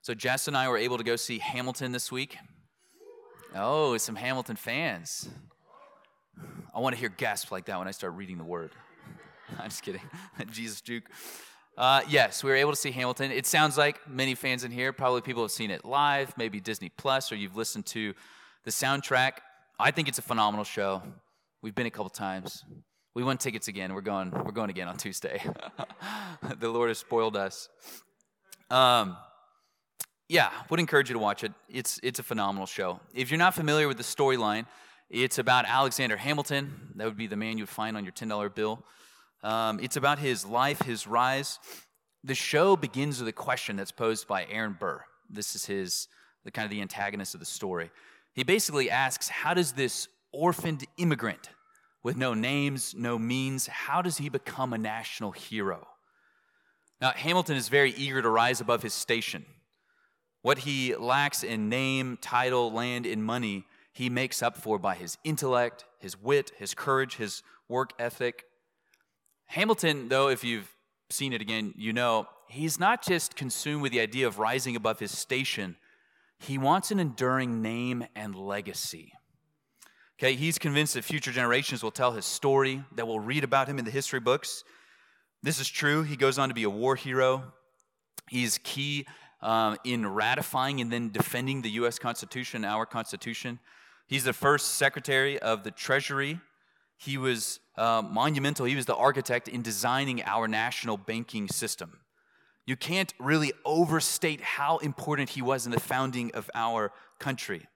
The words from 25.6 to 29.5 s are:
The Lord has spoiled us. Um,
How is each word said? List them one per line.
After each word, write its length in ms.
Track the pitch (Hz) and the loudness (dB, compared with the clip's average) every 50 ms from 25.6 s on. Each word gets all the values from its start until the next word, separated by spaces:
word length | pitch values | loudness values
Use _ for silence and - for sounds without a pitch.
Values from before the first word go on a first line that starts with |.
| - - - - - - - - - 196 214 214 202 185 170 151 - 113 107 - | -12 -16 -10 -10 -12 -12 -12 -14 -12 -10 -10 -10 -10 -12 -14 -12 -8 -10 -8 -4
The 100 | 113 117 | -4 -2
Lord 180 | 117 117 120 117 | 0 2 2 2
has 100 | 113 - | 2 -2
spoiled 380 | - - 123 117 113 110 104 | -4 0 2 2 2 2 2
us. 320 | 101 98 95 - - - - _ _ - - - - - _ _ _ _ _ _ _ _ _ - _ _ _ | 0 -2 -2 -4 -10 -14 -16 _ _ -20 -20 -20 -20 -20 _ _ _ _ _ _ _ _ _ -20 _ _ _
Um, 480 | 123 127 131 123 123 120 107 95 87 87 - - - _ _ _ | 6 8 8 8 8 6 4 2 -2 -10 -14 -20 -20 _ _ _